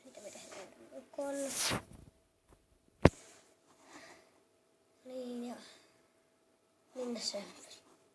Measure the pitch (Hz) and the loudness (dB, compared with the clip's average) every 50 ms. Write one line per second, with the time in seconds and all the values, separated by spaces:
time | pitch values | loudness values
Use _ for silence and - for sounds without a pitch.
0 | - 262 - - 208 202 - - - - - - 190 - - - - - - 269 | -20 -18 -14 -12 -10 -10 -10 -10 -10 -8 -8 -8 -8 -8 -10 -14 -16 -12 -12 -12
1 | 254 - - - 285 277 277 277 277 269 247 - - - - - - - - - | -12 -6 -2 0 2 2 4 4 4 4 4 6 6 6 6 4 2 -2 -10 -16
2 | - - - - - - _ _ _ - - - - - - - - - - - | -16 -16 -20 -20 -20 -20 _ _ _ -20 -20 -20 -20 -20 -20 -20 -20 -20 4 8
3 | - - - - - - - - - - - - - - - - - - - - | 8 8 8 6 -10 -18 -18 -20 -20 -20 -20 -20 -20 -20 -20 -20 -18 -16 -16 -14
4 | - - - - - - - - - - - - _ _ - - - - - - | -14 -14 -16 -18 -20 -20 -20 -20 -20 -20 -20 -20 _ _ -20 -20 -20 -20 -20 -16
5 | - 254 254 262 254 247 247 240 240 240 233 226 - - - - - - - - | -10 -6 -4 -2 -2 -2 -2 -2 -2 -2 -4 -6 -8 -12 -16 -18 -20 -20 -20 -20
6 | - - - - - _ - - - - - - _ _ _ _ - - - 254 | -20 -20 -20 -20 -20 _ -20 -20 -20 -20 -20 -20 _ _ _ _ -20 -8 -4 -2
7 | 254 247 240 214 - - - 202 196 185 180 - - - - - - - - - | 0 0 0 2 2 2 2 0 -2 -4 -8 -12 -14 -14 -14 -16 -16 -20 -20 -20
8 | - - - | -20 -20 -20